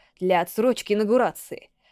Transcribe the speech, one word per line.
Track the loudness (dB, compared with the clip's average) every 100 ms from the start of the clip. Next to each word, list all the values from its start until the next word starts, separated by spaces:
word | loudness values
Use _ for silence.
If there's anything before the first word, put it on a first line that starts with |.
| _ _
для | 0 0
отсрочки | 0 0 0 0 -2
инаугурации. | -2 2 2 2 -2 -14 -16 -18 _ _